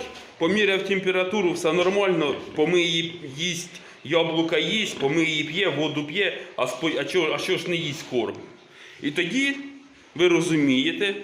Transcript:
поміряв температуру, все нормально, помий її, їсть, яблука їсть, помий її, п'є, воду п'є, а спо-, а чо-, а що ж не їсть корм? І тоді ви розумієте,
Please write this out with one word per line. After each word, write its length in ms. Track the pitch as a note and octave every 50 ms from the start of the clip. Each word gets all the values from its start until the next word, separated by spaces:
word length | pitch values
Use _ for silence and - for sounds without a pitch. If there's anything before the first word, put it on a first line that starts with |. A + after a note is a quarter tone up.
| - - - - - - - -
поміряв 460 | E3 E3+ F#3+ G#3+ G#3 F#3+ F#3+ F#3 -
температуру, 680 | - G3 F#3+ - F#3 F#3 F#3 F#3 F#3 G#3 G#3+ F#3 F3
все 220 | D#3 - - D#3+ D#3+
нормально, 600 | F3+ F3+ F#3 G3 G3+ G3+ F#3+ F3+ E3 D3+ C#3 C3 - - - -
помий 280 | D#3 D3+ D#3+ F3+ F3 E3+ E3+
її, 340 | E3 E3 E3 E3 E3 - D3+ C#3 C3 C#3+
їсть, 320 | E3+ F3+ E3+ C#3+ - - - - - - - - -
яблука 540 | C3+ D#3+ E3 E3+ E3 D#3 E3 E3 E3 E3+ D#3
їсть, 420 | E3 E3+ G3+ A3 G#3 - - -
помий 260 | C#3 C3+ D3+ E3 D#3+
її, 180 | D#3+ D#3 D3+ C#3+
п'є, 260 | D3 D3+ F#3 G3 F3
воду 340 | C#3 C#3+ D#3 D3+ C#3 D3 D3+
п'є, 320 | D3 D3+ G3+ G3 F3 C#3 - - - -
а 120 | - G3+ G#3+
спо-, 320 | - - E3 D#3+ - -
а 40 | C#3
чо-, 300 | - - F3+ E3 D3+ C#3+
а 40 | D3
що 200 | - - F3+ D#3
ж 120 | - F3
не 60 | F3
їсть 280 | E3 D3+ D3 C3+ - - -
корм? 260 | C3+ B2 G#2+ G2 - - - - - - - - - - - - - - -
І 80 | D3
тоді 440 | C#3+ F3+ F3+ E3+ G#3+ C4 C#4 C#4 C#4 C#4 - - - - - - - - - - -
ви 120 | C#3 F3 F3+
розумієте, 880 | E3+ E3 E3 - D#3+ D#3 C#3+ C#3 C3 C3 C#3+ D#3+ E3 - G3+ G3 G3 G3+